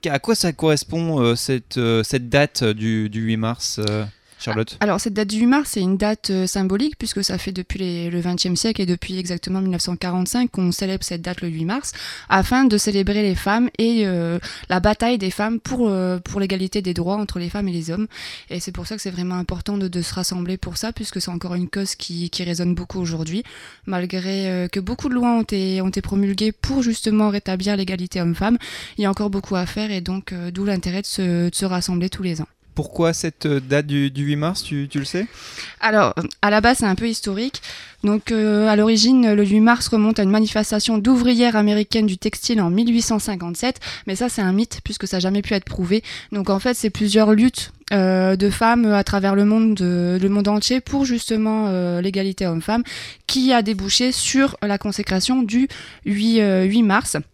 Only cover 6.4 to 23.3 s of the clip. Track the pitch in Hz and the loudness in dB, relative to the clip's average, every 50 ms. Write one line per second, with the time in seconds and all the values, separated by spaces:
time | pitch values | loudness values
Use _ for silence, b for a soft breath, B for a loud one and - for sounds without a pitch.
6.4 | 185 185 - 202 190 190 190 202 269 302 302 _ - 220 - 202 196 - - 175 | -2 -2 -2 -2 -2 0 0 0 -2 -2 -4 _ -10 -6 -6 -4 -4 -4 -4 -4
7.4 | - 190 190 185 180 _ - 196 190 180 175 170 170 170 170 175 170 180 180 175 | -6 -6 -8 -8 -8 _ -6 -6 -4 -4 -4 -4 -6 -4 -4 -2 -2 -2 -2 -2
8.4 | - 185 180 165 - 226 220 - 196 175 180 180 - - 190 185 185 175 180 175 | -2 -2 -2 0 0 -2 0 0 0 -2 -2 -2 -4 -8 -6 -6 -6 -6 -6 -8
9.4 | - - 185 190 190 190 180 170 - - 180 170 - 180 175 180 180 180 - 247 | -6 -4 -4 -2 -2 -2 -2 -2 -2 -4 -4 -4 -4 -4 -2 -2 -2 0 0 0
10.4 | 247 240 - - 185 175 175 - 202 190 190 190 - - 180 170 165 180 180 - | 0 0 0 0 0 0 0 0 -2 -4 -4 -4 -6 -6 -8 -6 -6 -8 -8 -6
11.4 | - 170 160 160 160 170 214 269 285 - - B B B B B B B 208 190 | -6 -6 -4 -4 -4 -2 -4 -4 -6 -8 -10 B B B B B B B 2 2
12.4 | 190 - 247 254 269 254 208 208 - 214 202 202 196 185 202 208 214 202 185 175 | 4 4 4 4 4 6 4 4 2 2 0 0 0 2 0 2 2 2 0 0
13.4 | - 196 202 226 240 247 _ - 220 226 233 226 214 196 185 175 170 165 170 185 | 0 0 2 2 2 0 _ 0 2 2 4 2 2 2 2 0 0 -2 -2 -4
14.4 | B B B B B B 180 185 180 208 214 - 233 233 247 233 196 185 - - | B B B B B B -2 2 2 2 2 2 2 0 0 0 -2 -4 -2 -2
15.4 | 214 220 233 226 _ - 269 247 240 220 196 185 185 185 180 180 180 - - 202 | -2 -2 -2 -4 _ -4 -2 0 2 2 2 0 0 0 -2 -4 -6 -6 -4 -4
16.4 | 196 190 196 185 190 185 - 208 190 185 175 175 170 175 196 208 208 190 - 180 | -2 -2 -2 -2 -2 -2 -2 -4 -2 -2 -2 -2 -2 -2 -2 -2 -4 -4 -6 -6
17.4 | 175 175 - 208 202 190 175 170 160 165 165 196 214 214 B B B B B B | -6 -6 -4 -4 -4 -2 -2 -4 -4 -4 -4 -4 -4 -6 B B B B B B
18.4 | B B - 180 170 - 180 - 175 - 220 214 - 196 180 180 180 180 180 180 | B B -10 -8 -8 -8 -10 -10 -10 -10 -10 -8 -8 -8 -6 -6 -6 -4 -4 -6
19.4 | 180 - - 175 - - 202 202 196 185 175 180 165 - - 190 180 - 185 180 | -6 -6 -6 -8 -6 -4 -4 -4 -4 -4 -4 -4 -6 -4 -6 -6 -6 -4 -4 -4
20.4 | 175 175 190 185 - - 170 - - 220 226 - 220 - - 190 - - 175 170 | -4 -6 -6 -6 -6 -8 -8 -6 -8 -8 -8 -8 -10 -8 -6 -8 -6 -6 -8 -8
21.4 | - 180 175 175 180 175 - 196 196 190 - _ - - 175 170 175 170 - - | -6 -6 -4 -4 -4 -4 -4 -6 -6 -6 -6 _ -10 -10 -8 -6 -6 -6 -6 -6
22.4 | 185 175 175 165 175 175 180 170 180 - - 190 180 165 165 160 160 156 | -6 -4 -4 -2 0 -2 -2 -2 -4 -8 -6 -6 -4 -4 -4 -4 -6 -4